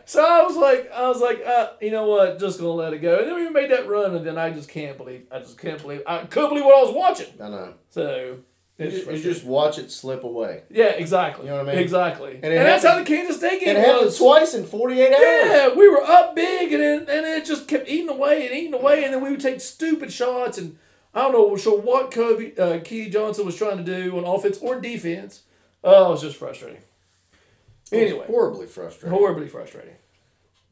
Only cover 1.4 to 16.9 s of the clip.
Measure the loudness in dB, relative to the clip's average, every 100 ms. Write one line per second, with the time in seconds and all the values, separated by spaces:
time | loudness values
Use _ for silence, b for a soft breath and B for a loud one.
1.4 | -2 -2 -2 -6 -6 -4 0 2 2 0
2.4 | -6 -6 -6 -4 -6 -4 0 0 0 -4
3.4 | -4 -4 -2 -2 -2 -4 -4 -6 -8 -8
4.4 | -8 -8 -14 -14 -14 -16 -18 -20 -16 -18
5.4 | -18 -16 -14 -14 -14 -12 -10 -10 -6 -2
6.4 | -2 2 6 8 6 2 0 0 -6 -16
7.4 | -14 -14 -14 -18 _ -8 -6 -8 -10 -16
8.4 | _ _ _ -12 -10 -8 -10 -8 -6 -8
9.4 | -4 0 0 -2 -12 -14 -12 -10 -10 -8
10.4 | -8 -10 -2 2 2 2 -2 0 -2 -6
11.4 | -8 -8 -4 -2 0 0 -2 -4 -12 -8
12.4 | -2 2 4 6 4 2 0 -2 -4 -4
13.4 | -4 -2 0 4 6 6 2 4 6 6
14.4 | 4 -2 -8 -4 -2 2 4 6 6 4
15.4 | 4 4 4 8 8 8 6 6 6 0
16.4 | -2 -2 -2 0 0